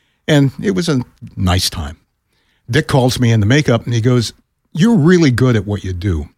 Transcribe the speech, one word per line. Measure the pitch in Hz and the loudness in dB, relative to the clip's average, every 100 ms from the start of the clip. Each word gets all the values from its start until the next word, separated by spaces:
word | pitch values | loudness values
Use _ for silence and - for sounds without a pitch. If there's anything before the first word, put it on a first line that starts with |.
| _ _ - | _ _ 0
And | 147 135 - | 2 2 -2
it | 202 | -4
was | 185 170 | -2 -2
a | 131 - _ 113 - | -2 -4 _ -16 -4
nice | 92 90 - | 0 0 -2
time. | - 76 78 _ _ _ _ _ _ - | -6 -10 -12 _ _ _ _ _ _ -4
Dick | 135 - | -4 0
calls | 135 123 123 | 0 0 0
me | 117 | 0
in | 113 | 2
the | 101 | 2
makeup | 143 143 117 | 2 2 -2
and | - | -2
he | 117 | -2
goes, | 123 123 110 - _ _ _ | 0 0 -2 -10 _ _ _
"You're | 156 226 214 | 0 2 4
really | 156 180 151 | 4 4 2
good | 117 127 | 2 2
at | 113 98 | 0 -2
what | 104 | -8
you | 92 | -6
do." | 87 98 78 73 | -6 -4 -4 -6